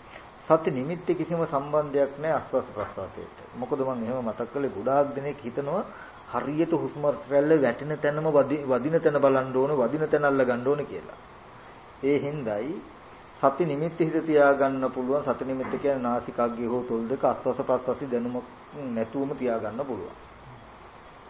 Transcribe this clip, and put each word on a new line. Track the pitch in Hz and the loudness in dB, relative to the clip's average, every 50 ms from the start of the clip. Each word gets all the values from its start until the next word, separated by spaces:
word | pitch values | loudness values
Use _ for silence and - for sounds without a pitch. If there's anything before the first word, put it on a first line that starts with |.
| - - - - - - - - - | -20 -20 -20 -20 -20 -20 -20 -10 2
සති | - 160 160 - 180 | 4 4 4 4 2
නිමිත්තේ | 139 123 131 156 175 165 - - 170 | -2 -2 -2 -4 -6 -4 -2 -2 -2
කිසිම | - 160 160 170 165 160 | 0 -2 -2 -2 -2 -2
සම්බන්ධයක් | 151 147 135 143 147 147 151 147 143 135 143 139 131 139 | 0 0 -2 -2 0 0 0 0 0 0 0 0 0 -2
නැහැ | 143 151 160 151 | -4 -2 -2 -2
ආස්වාස | 123 - - - 127 107 - | -2 -2 -2 -2 -2 -2 -2
ප්‍රස්වාසයට. | - 104 98 - - 101 95 90 - 90 85 - - - - - - | -6 -8 -8 -8 -8 -10 -10 -10 -10 -12 -14 -14 -16 -18 -20 -16 -12
මොකද | 120 127 - 147 135 | -10 -6 -4 -2 -2
මම | 131 131 131 120 113 | -2 -2 -2 -4 -4
එහෙම | 110 127 131 120 | -4 -4 -4 -4
මතක් | 113 107 - 120 - | -4 -4 -4 -6 -6
කළේ | - 143 139 127 | -4 -4 -4 -2
ගොඩාක් | - 98 110 127 135 143 143 135 | -4 -4 -2 2 4 4 2 2
දෙනෙක් | 123 135 135 147 139 - | 0 -4 -6 -6 -8 -8
හිතනවා | - 120 - 143 139 139 160 208 247 - - - - - - - - - | -10 -8 -6 -6 -4 -2 -2 -4 -4 -6 -10 -16 -18 -18 -18 -20 -12 -6
හරියට | - 120 117 135 151 156 170 165 170 | -4 -4 -2 -2 0 0 2 2 2
හුස්ම | 143 135 127 131 147 147 147 131 117 - | 0 0 -2 -4 -2 0 0 0 0 -2
රැල්ල | 127 139 143 143 151 160 | 0 2 4 6 6 6
වැටෙන | 156 135 120 117 - 139 151 151 | 6 6 4 2 0 -4 -6 -4
තැනම | 147 151 147 147 151 160 160 | -2 0 0 0 0 2 4
වදි-, | 147 143 127 123 143 156 143 | 6 6 6 4 2 -2 0
වදින | 131 127 120 123 156 165 160 | 0 0 0 2 2 2 2
තැන | 165 156 147 | 4 4 4
බලන්න | 139 135 135 135 131 131 131 127 | 6 6 6 6 4 2 2 2
ඕන, | 131 135 143 151 | 2 2 2 2
වදින | 135 117 117 139 156 156 | 2 2 2 0 0 0
තැන | - - 147 147 | 2 2 4 4
අල්ල | 143 139 135 | 4 4 4
ගන්න | 127 120 120 120 123 | 4 2 2 0 0
ඕන | 135 147 147 - | 0 0 0 -2
කියලා. | - 95 85 - - - - - - - - - - - - - - - - - - - - | -6 -8 -10 -12 -12 -16 -18 -18 -20 -20 -20 -20 -20 -20 -20 -20 -20 -20 -20 -20 -20 -10 -2
ඒ | - 139 147 131 | 0 2 2 2
හින්දායි | 135 143 151 151 127 110 104 104 117 147 190 226 - - - - - - - - - - - | 0 -2 -4 -4 -4 -2 -2 -2 -2 -4 -6 -8 -10 -14 -18 -20 -20 -20 -20 -20 -20 -20 -2
සති | - - 139 - - 180 | 2 2 4 4 4 2
නිමිත්ත | 156 139 143 160 170 - - | 0 0 0 -2 -2 0 0
හිත | 165 156 151 160 156 | 0 2 2 0 2
තියාගන්න | 160 151 147 143 139 139 131 139 135 135 131 131 127 | 4 6 8 8 8 8 6 4 2 2 0 -2 -2
පුළුවන්. | - 127 127 127 139 147 139 | -2 -2 -2 0 0 0 0
සති | 135 120 - 139 | 0 -2 -2 -2
නිමිත්ත | 131 131 131 123 - 135 | -4 -4 -4 -4 -4 -4
කියන්නේ | 131 139 139 139 131 123 | -2 0 0 0 0 0
නාසිකාග්‍රය | 120 123 120 120 - 117 - 120 117 117 113 120 | 0 -2 -2 -2 -4 -2 0 0 0 0 -2 -2
හෝ | 113 120 123 123 | -2 -2 -2 -2
තොල් | - 117 113 113 | -2 -2 -2 -2
දෙක | 113 135 139 - | -2 -2 0 0
ආස්වාස | 131 123 - - 131 117 135 | 0 0 0 -2 -2 -2 0
ප්‍රස්වාසي | 135 - 127 123 - 131 120 - 147 | 0 0 0 0 0 -2 -4 -4 -4
දැනුම | 135 120 117 120 123 123 123 117 - - - - - - 147 139 127 | -4 -2 -2 -2 -4 -4 -6 -8 -10 -14 -20 -20 -16 -14 -10 -8 -6
නැතුවම | 117 113 113 113 - 139 139 139 143 | -4 -4 -4 -4 -4 -4 -4 -4 -4
තියාගන්න | 131 123 123 113 110 104 104 107 123 143 | -2 -2 -2 -2 -2 -4 -6 -6 -6 -6
පුළුවන්. | 135 117 98 85 - - - - - - - - 131 123 120 - - - - - - - - - - - - - - | -6 -6 -8 -8 -10 -14 -16 -20 -20 -20 -20 -20 -20 -20 -20 -20 -20 -20 -20 -20 -20 -20 -20 -20 -20 -20 -20 -20 -20